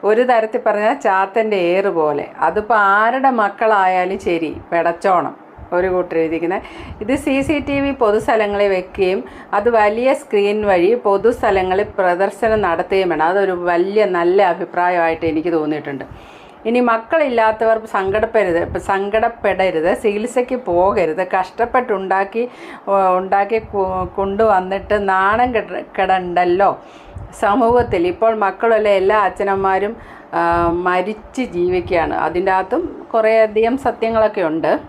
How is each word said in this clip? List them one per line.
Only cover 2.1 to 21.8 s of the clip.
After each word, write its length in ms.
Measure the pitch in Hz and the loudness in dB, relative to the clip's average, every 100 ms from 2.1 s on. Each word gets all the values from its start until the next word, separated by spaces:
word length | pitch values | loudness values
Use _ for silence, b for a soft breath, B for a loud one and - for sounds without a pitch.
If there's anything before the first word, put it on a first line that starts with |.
| 143 - - 160 | 0 -6 -2 -2
അതിപ്പോൾ 300 | 190 214 220 202 202 | 0 0 2 4 4
ആരുടെ 340 | 220 262 269 247 | 2 2 0 2
മക്കളായാലും 800 | 202 202 226 208 185 185 180 190 - | -2 0 2 4 2 2 -2 -4 -2
ശരി, 240 | 170 156 139 - | -2 -4 -8 -4
പെടച്ചോണം. 640 | 170 170 170 196 180 135 - - - - 180 | 0 0 0 0 2 0 -8 -20 -20 -4 -2
ഒരു 100 | 185 | 0
കൂട്ടർ 220 | 180 180 170 | 0 -2 -2
എഴുതിയിരിക്കുന്നത്. 440 | 160 160 170 196 B B B B | 0 -2 -2 -4 B B B B
ഇത് 100 | 208 269 | -4 -2
സി 120 | 294 269 269 | 0 -2 0
സി 80 | 294 277 | -2 -2
ടി 100 | 277 | -2
വി 80 | 277 269 | -2 0
പൊതുസ്ഥലങ്ങളിൽ 680 | 220 214 220 226 208 202 202 190 | 2 2 0 0 0 0 0 0
വെക്കുകയും 440 | 185 - 185 196 262 B B 208 | -4 -2 0 0 -6 B B -2
അത് 100 | 214 226 | 2 2
വലിയ 300 | 214 220 254 302 | 2 2 0 0
സ്ക്രീൻ 380 | - 208 202 214 208 | 0 0 0 0 2
വഴി 200 | 185 175 233 214 | 2 4 2 2
പൊതുസ്ഥലങ്ങളിൽ 800 | 196 214 254 226 196 185 185 208 - | 2 2 2 0 0 0 0 -2 0
പ്രദർശനം 640 | 180 175 196 196 226 220 190 | 0 2 -2 0 0 0 0
നടത്തുകയും 420 | 165 175 196 180 | -2 0 0 0
വേണം. 120 | 156 160 | 2 2
അതൊരു 240 | 196 190 180 175 | 2 0 0 0
വലിയ 320 | 170 185 208 202 180 | 0 2 2 2 2
നല്ല 240 | 170 190 190 | 2 4 2
അഭിപ്രായമായിട്ട് 720 | 170 170 175 180 180 165 160 165 | 0 -4 -2 0 2 0 0 -2
എനിക്ക് 220 | 156 170 165 | -2 0 -2
തോന്നിയിട്ടുണ്ട്. 480 | 151 151 143 139 - B B B B B 220 | -2 -4 -6 -10 -12 B B B B B -2
ഇനി 100 | 240 247 | 0 2
മക്കളില്ലാത്തവർ 880 | 226 226 330 294 233 220 220 226 220 220 208 | 0 0 0 0 2 2 2 0 0 -2 -4
സങ്കടപ്പെടരുത്, 840 | 190 208 220 220 190 170 175 185 185 | -2 0 0 0 2 0 -2 -6 -2
സങ്കടപ്പെടരുത്, 1000 | 196 202 214 233 233 208 185 190 160 165 247 | -2 0 0 -2 -2 -4 0 0 0 0 0
ചികിത്സയ്ക്ക് 540 | 226 208 233 254 247 254 220 | 0 -2 -2 -2 -2 -4 0
പോകരുത്. 540 | 175 185 214 165 160 185 | 2 2 2 0 -2 -2
കഷ്ടപ്പെട്ടുണ്ടാക്കി, 1080 | 190 185 - 233 254 | -2 -2 -4 -2 0